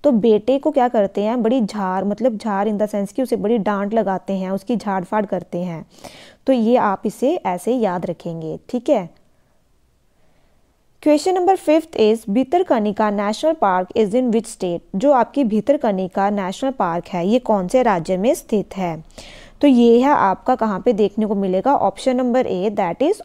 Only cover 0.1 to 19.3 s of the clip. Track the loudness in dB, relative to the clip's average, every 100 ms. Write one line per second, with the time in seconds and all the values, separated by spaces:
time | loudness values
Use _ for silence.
0.1 | 4 4 2 2 0 0 0 0 2 0
1.1 | 0 -2 -2 0 0 -2 -2 -4 -2 -4
2.1 | -2 -2 -2 -4 -2 -2 -2 -4 -4 -6
3.1 | -4 -4 -2 0 0 0 -2 -2 -2 -2
4.1 | -4 -6 -6 -4 -6 -4 -6 -4 -6 -4
5.1 | -4 -4 -6 -6 -8 -8 -10 -14 -20 -20
6.1 | -20 -20 _ 0 2 4 2 2 -2 -4
7.1 | -2 -2 0 -4 -4 -2 0 0 -2 -6
8.1 | -8 -8 -8 -8 -10 -8 -6 0 0 -2
9.1 | -14 _ _ _ _ _ _ _ _ _
10.1 | _ _ _ _ _ _ _ _ _ 2
11.1 | 2 2 0 2 0 2 2 0 0 2
12.1 | 2 0 -2 0 0 2 0 0 0 -2
13.1 | 0 -4 -2 -2 0 0 0 -2 0 0
14.1 | 0 0 -2 -4 -8 -6 -6 -6 -2 2
15.1 | 4 2 0 0 0 0 0 0 -2 -4
16.1 | -2 -2 -2 -4 -4 -6 -2 -2 -2 -6
17.1 | -4 0 0 2 -2 2 2 2 0 0
18.1 | 0 0 -2 -2 -4 -4 -6 -6 -8 -14
19.1 | -20 -20